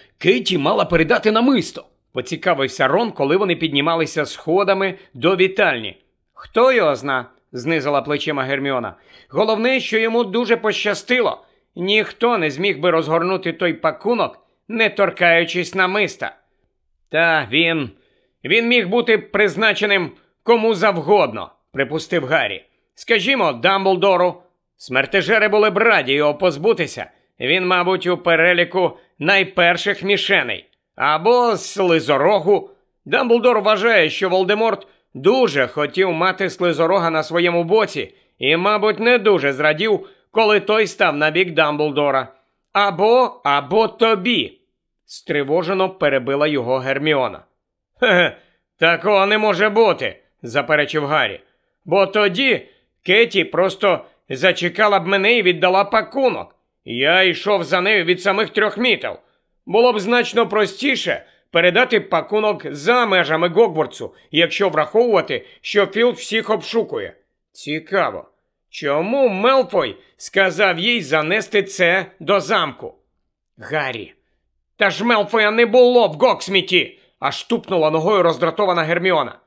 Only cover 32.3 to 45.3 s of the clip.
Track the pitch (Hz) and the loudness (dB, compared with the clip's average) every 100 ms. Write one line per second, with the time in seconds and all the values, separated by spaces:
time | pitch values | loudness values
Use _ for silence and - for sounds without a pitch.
32.3 | 208 160 196 - _ _ _ - 247 247 | 2 2 0 -2 _ _ _ -4 -2 2
33.3 | 233 233 214 202 214 226 214 156 - 190 | 2 4 2 2 2 2 2 2 0 0
34.3 | 185 190 208 226 196 - _ _ - 151 | 0 0 0 0 -2 -8 _ _ -2 2
35.3 | 254 226 143 123 147 147 185 190 160 185 | 4 2 2 -2 -2 -4 0 -2 0 -2
36.3 | 185 190 - 175 147 165 190 170 160 151 | 0 -4 -2 -2 2 2 2 0 -2 -2
37.3 | 170 175 170 165 220 208 151 110 _ _ | 0 0 0 0 0 0 -4 -10 _ _
38.3 | _ 127 165 190 214 214 214 226 247 202 | _ -2 0 0 0 -2 0 0 2 4
39.3 | 180 139 131 151 151 220 202 - _ _ | 2 0 0 0 0 0 -2 -4 _ _
40.3 | 220 220 208 196 214 208 - 185 147 151 | 0 2 2 2 0 0 0 -2 2 0
41.3 | 170 180 156 151 147 151 143 143 135 123 | 0 0 0 0 0 -2 0 0 0 -4
42.3 | - _ _ _ 196 202 170 208 247 240 | -12 _ _ _ -2 0 2 2 4 2
43.3 | - 143 143 135 196 226 - 226 214 190 | -2 0 0 0 0 0 0 0 2 0
44.3 | 214 107 - _ _ _ _ _ - - | -2 -4 -10 _ _ _ _ _ -16 -6